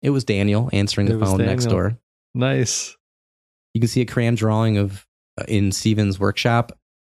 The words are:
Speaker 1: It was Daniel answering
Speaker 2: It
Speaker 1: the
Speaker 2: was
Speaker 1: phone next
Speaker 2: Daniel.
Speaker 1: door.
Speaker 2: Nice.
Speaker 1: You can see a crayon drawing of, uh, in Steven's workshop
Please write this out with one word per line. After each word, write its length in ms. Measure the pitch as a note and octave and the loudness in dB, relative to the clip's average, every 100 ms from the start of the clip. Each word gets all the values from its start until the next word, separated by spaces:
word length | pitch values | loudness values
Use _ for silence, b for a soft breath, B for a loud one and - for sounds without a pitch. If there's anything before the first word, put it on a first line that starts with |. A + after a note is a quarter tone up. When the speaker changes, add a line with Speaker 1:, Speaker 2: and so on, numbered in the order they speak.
Speaker 1:
It 80 | C3+ | -2
was 160 | C#3 A#2+ | 0 0
Daniel 440 | G2 G#2 G#2 B2+ | 0 2 2 0
answering 340 | G2 G2+ - G2+ | 0 0 0 0
Speaker 2:
It 40 | |
Speaker 1:
the 60 | A2+ | 0
Speaker 2:
was 100 | G2 | 2
Speaker 1:
phone 80 | F#2+ | 2
next 260 | - B2+ A#2+ | 2 0 0
Speaker 2:
Daniel. 140 | F#2 F#2+ | 0 0
Speaker 1:
door. 80 | A#2 _ _ _ B2+ | -4 _ _ _ -4
Speaker 2:
Nice. 600 | B2+ C3+ A#2+ - - - _ _ _ _ _ _ _ | 0 0 -2 -4 -8 -14 _ _ _ _ _ _ _
Speaker 1:
You 60 | A#2 | -2
can 80 | A2+ | 0
see 140 | C3 | 0
a 40 | A#2+ | -2
crayon 300 | - A#2 A#2 | 0 0 0
drawing 420 | A2 G#2+ A2+ G#2 | 0 2 2 2
of, 300 | G2+ G2 - _ _ - | 0 -4 -16 _ _ -12
uh, 60 | - | -4
in 240 | G#2 G2+ | 0 0
Steven's 480 | F2+ A2 G#2+ G2+ F#2+ | 0 0 2 0 0
workshop 580 | G2 - A#2+ A#2 A#2+ - _ _ | -2 0 0 0 0 -8 _ _